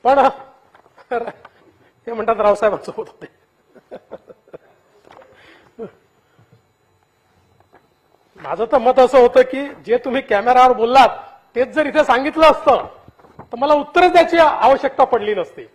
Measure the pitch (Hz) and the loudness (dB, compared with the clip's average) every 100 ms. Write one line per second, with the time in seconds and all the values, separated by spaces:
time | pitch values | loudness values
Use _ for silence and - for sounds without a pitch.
0 | 240 277 262 - - _ _ _ _ _ | 2 2 0 -2 -20 _ _ _ _ _
1 | _ 240 226 - - _ _ _ _ _ | _ -10 -10 -16 -20 _ _ _ _ _
2 | - 226 220 220 208 202 220 165 - 196 | -14 -8 -6 -2 0 0 -2 -4 -10 -14
3 | - _ 160 _ _ _ _ - _ - | -16 _ -20 _ _ _ _ -20 _ -20
4 | _ - _ - _ - _ _ _ _ | _ -20 _ -20 _ -20 _ _ _ _
5 | _ - _ _ - _ _ - 220 _ | _ -20 _ _ -20 _ _ -20 -20 _
6 | _ _ _ _ _ _ _ _ _ _ | _ _ _ _ _ _ _ _ _ _
7 | _ _ _ _ _ _ _ _ _ _ | _ _ _ _ _ _ _ _ _ _
8 | _ _ _ _ 139 170 226 269 233 254 | _ _ _ _ -12 -8 -2 0 2 2
9 | 247 269 240 262 254 262 285 - - 247 | 4 4 4 4 0 -4 -10 -14 -6 -6
10 | 262 254 262 202 233 254 254 220 233 262 | -4 -8 -4 -2 2 4 4 2 2 4
11 | 233 - - - _ 233 247 247 285 - | 4 0 -18 -20 _ -6 -4 -4 -2 -2
12 | 285 240 285 311 320 - 294 226 - - | 0 -2 -2 2 2 2 0 -2 -4 -20
13 | - _ _ - - 233 285 294 285 349 | -20 _ _ -20 -18 -8 -2 -2 0 0
14 | 359 339 339 339 311 190 262 269 269 - | 2 2 2 2 2 2 0 0 -2 -2
15 | 254 233 208 202 165 - 117 | -2 0 -4 -6 -8 -14 -20